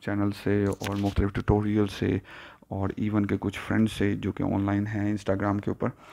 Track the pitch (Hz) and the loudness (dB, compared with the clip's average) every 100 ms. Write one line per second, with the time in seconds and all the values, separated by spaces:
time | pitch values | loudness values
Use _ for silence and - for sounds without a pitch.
0 | - 101 101 101 107 104 98 - 92 101 | -4 -2 0 0 0 2 2 0 -2 0
1 | 101 98 98 - 107 104 104 107 101 - | 0 2 0 0 2 2 4 2 2 0
2 | 98 101 - - - - - 98 95 - | 0 0 -4 -16 -20 -20 -8 -4 -2 -2
3 | 107 107 101 101 101 - - 107 110 - | 0 2 2 0 -2 -4 0 2 2 2
4 | 101 101 104 92 95 98 98 101 104 104 | 0 0 -2 -2 0 0 2 0 0 -2
5 | 104 104 - 95 101 101 101 - 120 - | -2 -2 0 0 2 0 -2 -2 -2 -4
6 | - | -14